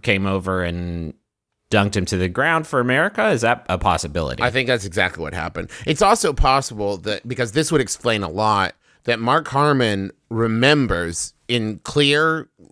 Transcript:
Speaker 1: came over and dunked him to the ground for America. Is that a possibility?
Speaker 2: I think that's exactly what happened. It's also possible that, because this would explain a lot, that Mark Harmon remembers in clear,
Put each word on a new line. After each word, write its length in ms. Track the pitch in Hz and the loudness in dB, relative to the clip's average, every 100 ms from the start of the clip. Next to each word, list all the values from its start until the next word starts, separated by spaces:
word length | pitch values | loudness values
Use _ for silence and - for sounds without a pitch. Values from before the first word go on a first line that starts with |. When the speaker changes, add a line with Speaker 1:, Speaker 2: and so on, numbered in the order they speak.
Speaker 1:
came 240 | 113 98 98 | -2 0 0
over 380 | 95 90 92 | -2 -2 -2
and 500 | 87 87 87 85 80 - _ _ _ _ - | -2 -4 -6 -6 -8 -10 _ _ _ _ 0
dunked 260 | 107 101 104 | 2 2 0
him 100 | 90 | 0
to 120 | 95 | 0
the 100 | 92 | 0
ground 380 | 87 143 165 156 | 0 0 0 0
for 140 | 139 | -2
America. 480 | 123 131 185 202 220 | 0 2 0 0 0
Is 120 | 147 | 2
that 260 | 113 120 - | 2 0 -2
a 80 | 90 | -2
possibility? 640 | 104 82 76 80 73 62 | 0 0 -2 -4 -4 -2
Speaker 2:
I 80 | 123 | -2
think 160 | 120 123 | 0 0
that's 180 | 123 98 | 0 -2
exactly 360 | 92 90 85 | -2 -2 -2
what 140 | 78 85 | -8 -6
happened. 340 | 82 - 90 - - | -8 -8 -10 -8 -4
It's 160 | 147 | 2
also 320 | 196 220 180 | 4 2 2
possible 640 | 135 147 135 135 107 101 98 | 2 2 2 0 -4 -4 -4
that, 300 | 101 104 117 | -4 -6 -6
because 240 | 123 120 | -6 -2
this 200 | 110 151 | 0 2
would 100 | 156 | 2
explain 420 | 117 - 123 110 | 0 -2 -2 0
a 60 | 95 | -2
lot, 440 | 87 107 101 95 - _ _ | 0 2 2 0 -4 _ _
that 160 | - 117 | -4 -2
Mark 280 | 117 147 147 | 2 0 0
Harmon 600 | 135 147 139 117 101 98 - - 113 113 113 | 0 2 4 2 0 -4 -10 -8 -2 0 4
remembers 800 | 131 151 123 87 85 82 - - - | 4 4 4 0 -2 -6 -8 -10 -4
in 320 | 120 110 107 | -2 -2 -6
clear, 640 | - 147 143 147 160 160 - _ - | -4 2 2 4 2 -2 -6 _ -18